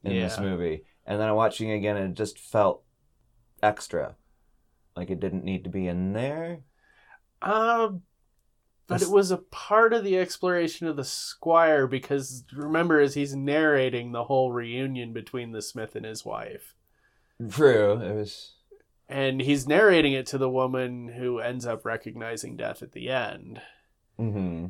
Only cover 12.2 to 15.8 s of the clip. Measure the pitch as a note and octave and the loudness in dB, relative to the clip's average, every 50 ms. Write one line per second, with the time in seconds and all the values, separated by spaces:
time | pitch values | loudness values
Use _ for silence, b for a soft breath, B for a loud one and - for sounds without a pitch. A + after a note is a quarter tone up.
12.2 | C3+ C3 B2+ B2+ B2 _ - C3+ D3+ D3+ D#3 D#3+ E3+ F3 D#3+ D3+ C#3+ C#3 C3+ D3 | -2 -6 -12 -16 -18 _ -12 -10 -6 -2 0 2 4 6 6 6 6 4 2 -2
13.2 | C#3+ C#3+ C#3 C#3 C3+ C#3+ D3 D3+ D#3 D#3 D3 C#3 C3 B2+ B2 A#2+ A#2+ B2 A#2+ A#2 | -4 -4 -4 -4 -2 0 0 2 4 4 4 4 2 2 0 -4 -6 -6 -6 -6
14.2 | A#2+ A#2+ C3+ C3+ C3 B2+ A#2+ A#2+ A#2+ A#2 A#2 B2+ C3+ C3+ C3+ B2+ A#2+ A#2 A2+ A#2 | -4 0 2 2 2 2 0 -4 -6 -6 -6 -6 -4 -4 -4 -6 -8 -8 -10 -12
15.2 | G#2+ - - B2+ A#2+ A#2 A2+ A2 G#2 - - A#2+ | -12 -8 -8 -8 -8 -6 -8 -10 -10 -10 -10 -10